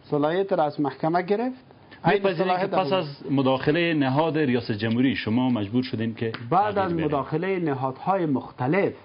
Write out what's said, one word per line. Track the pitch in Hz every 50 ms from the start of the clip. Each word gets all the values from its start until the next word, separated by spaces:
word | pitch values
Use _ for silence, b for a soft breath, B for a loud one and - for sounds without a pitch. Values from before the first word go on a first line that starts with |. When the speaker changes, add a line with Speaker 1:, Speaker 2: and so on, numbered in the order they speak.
| _
Speaker 1:
صلاحیت | - 151 147 147 151 165 185 196 196 196
را | 175 156
از | 147 143 -
محکمه | 147 139 - - - 160 170 175
گرفت. | 180 170 208 208 233 262 254 - - - - B B B B B B
عین | 160 185
Speaker 2:
می‌پذیرید | 202 196 196 185
که | 156 190
Speaker 1:
صلاحیت | 185 180 180 190 196
Speaker 2:
پس | 190 - 190 139
Speaker 1:
را | 190
Speaker 2:
از | 185 170 147 143 - - 165
مداخلهٔ | 143 139 135 131 131 127 - 151 147 170 170 170 165
نهاد | 151 139 131 127 147 160 165 139
ریاست | 156 156 135 120 123 113 -
جمهوری | 117 104 110 113 113 120 131 135 110
شما | 92 - 110 110 123 127 127
مجبور | 123 110 104 98 113 127 127
شدین | 127 - 110 113 113 110
که | - 117 113 110 - 117 117
Speaker 1:
بعد | 151 185 208 214 202
Speaker 2:
تغییر | 202
Speaker 1:
از | 190 185 170
Speaker 2:
بیارین؟ | 165 160
Speaker 1:
مداخلهٔ | 147 147 139 131 - 151 156 175 190 196 185
نهادهای | 170 156 139 123 135 131 123 - - 185 190 190 170
مختلف | 156 139 120 - - - - 123 131 160 196 190 131 - -